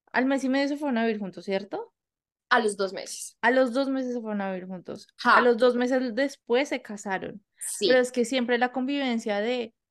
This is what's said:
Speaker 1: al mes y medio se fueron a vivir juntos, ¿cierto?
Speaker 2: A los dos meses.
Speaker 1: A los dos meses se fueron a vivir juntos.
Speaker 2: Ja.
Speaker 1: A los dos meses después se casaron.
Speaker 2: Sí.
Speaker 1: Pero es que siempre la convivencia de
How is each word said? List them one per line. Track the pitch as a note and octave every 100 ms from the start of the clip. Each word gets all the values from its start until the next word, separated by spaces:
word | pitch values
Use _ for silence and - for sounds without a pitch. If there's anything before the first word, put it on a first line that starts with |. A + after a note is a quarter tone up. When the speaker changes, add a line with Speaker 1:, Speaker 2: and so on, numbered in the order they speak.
| _
Speaker 1:
al | - C4
mes | C4+
y | C4
medio | C4+ C#4
se | C#4+
fueron | D4 A#3
a | A3+
vivir | G#3+
juntos, | G3 F3
¿cierto? | F3 F#3+ G3+ F4+ A#4 _ _ _ _ _ _
Speaker 2:
A | B3
los | A3 G3
dos | G3
meses. | F#3+ - - - -
Speaker 1:
A | A3+
los | C4 C4
dos | A#3 C4+
meses | C4+ B3+
se | B3
fueron | A3 G#3
a | G3
vivir | F#3 F#3
juntos. | F#3 E3+ - - -
Speaker 2:
Ja. | B3 A3+
Speaker 1:
A |
los | A#3+ A#3
dos | B3 A#3+
meses | B3 C4 B3+
después | A3 C#4 - - A#3+ C#4+
se | C4+
casaron. | B3+ G#3 G#3 F#3+ - - - _
Speaker 2:
Sí. | - - G#3
Speaker 1:
Pero | B3+
es | B3
que | B3
siempre | A#3 C4 A#3+ A#3+
la | B3
convivencia | B3+ B3+ C#4+ C4+ A#3 A3 G3+
de | A3 B3 A3+ - _